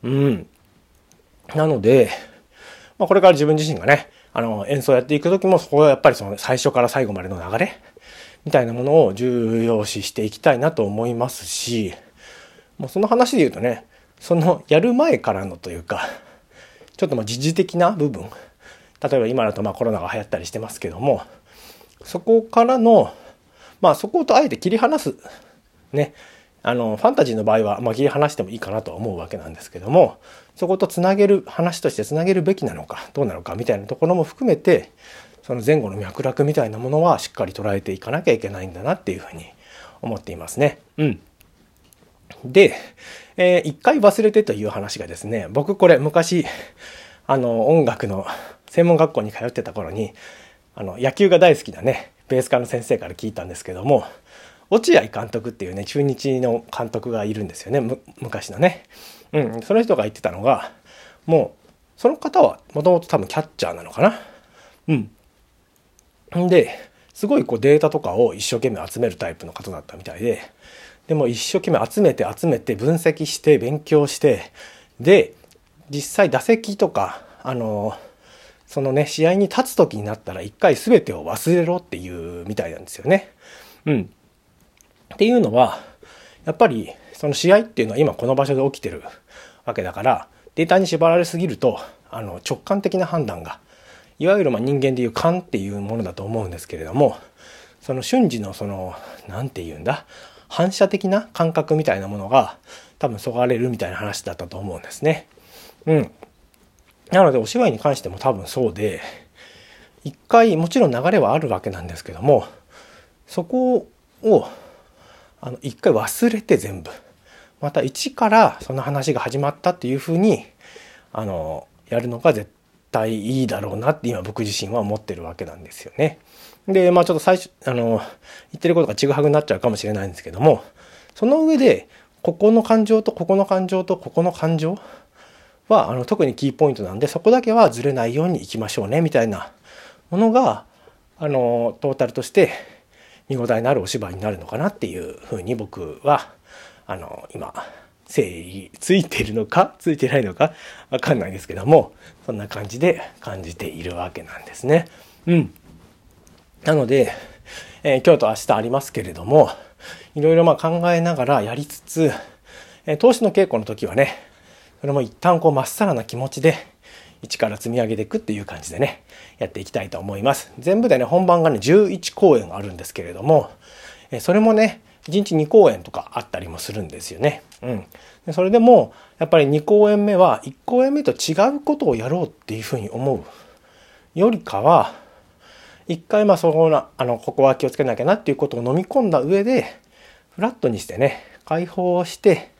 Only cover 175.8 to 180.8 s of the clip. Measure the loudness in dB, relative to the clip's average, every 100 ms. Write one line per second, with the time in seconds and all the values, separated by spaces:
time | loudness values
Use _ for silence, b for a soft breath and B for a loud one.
175.8 | -8 -12 -8 -10 -8 -10 -10 -12 -10 -10
176.8 | -10 -12 -16 -2 -2 -2 _ -14 -8 -8
177.8 | -10 b b b -8 -2 2 6 8 8
178.8 | 6 B B B 2 4 4 2 4 4
179.8 | 6 4 2 4 4 4 -4 -14 -2 0